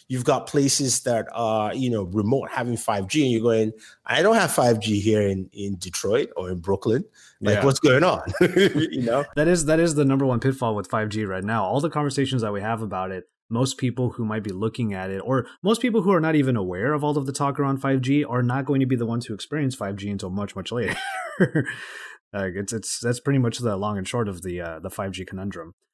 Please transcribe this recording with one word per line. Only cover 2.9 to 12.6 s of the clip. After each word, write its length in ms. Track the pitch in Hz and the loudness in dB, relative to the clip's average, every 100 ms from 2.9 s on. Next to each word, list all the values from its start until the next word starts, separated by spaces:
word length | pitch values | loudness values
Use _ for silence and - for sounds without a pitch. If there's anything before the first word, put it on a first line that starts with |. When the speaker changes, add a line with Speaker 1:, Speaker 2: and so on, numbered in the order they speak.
| 104 95 | -2 0
Speaker 1:
G, 160 | 151 | 2
and 80 | 131 | 4
you're 100 | 113 | 4
going, 320 | 117 113 110 110 - - | 4 4 2 -4 -16 -10
"I 160 | - 127 | 0 4
don't 140 | 190 | 4
have 180 | 226 175 | 4 4
five 280 | - 123 110 | 4 4 4
G 180 | 107 101 | 2 2
here 240 | 104 107 | 4 4
in, 260 | 101 95 92 | 2 0 -6
in 240 | - 101 92 | -8 -8 -6
Detroit 540 | 90 - 98 117 - - | -8 -6 0 0 0 -6
or 140 | 92 | -6
in 80 | 90 | -4
Brooklyn. 460 | 87 98 117 123 208 _ - _ | -2 0 2 0 -2 _ -20 _
Like, 180 | 101 104 | 2 4
Speaker 2:
Yeah. 60 | |
Speaker 1:
what's 140 | 139 131 | 4 4
going 240 | 143 127 | 4 6
on?" 200 | 175 - - - | 4 2 -4 2
<laughs> 0 | |
You 640 | 175 180 196 - 160 139 | 2 4 4 2 -2 -2
know? 220 | 117 127 143 143 | 0 0 0 0
Speaker 2:
That 100 | 160 | 2
is, 200 | 180 147 | 2 2
that 120 | 160 | 2
is 160 | 170 | 4
the 100 | 147 | 4
number 220 | 135 135 135 | 4 4 2
one 140 | 117 | 2
pitfall 340 | 131 131 117 | 0 0 -2
with 140 | 104 95 | -2 -2
five 200 | 110 107 | -2 -2
G 160 | 107 | -2
right 200 | 104 95 | -4 -4
now. 200 | 101 113 | -2 0
All 160 | 95 123 | 0 0
the 100 | 165 | 0
conversations 520 | 151 143 127 135 131 | 0 0 0 0 0
that 100 | 110 | -2
we 100 | 101 | -2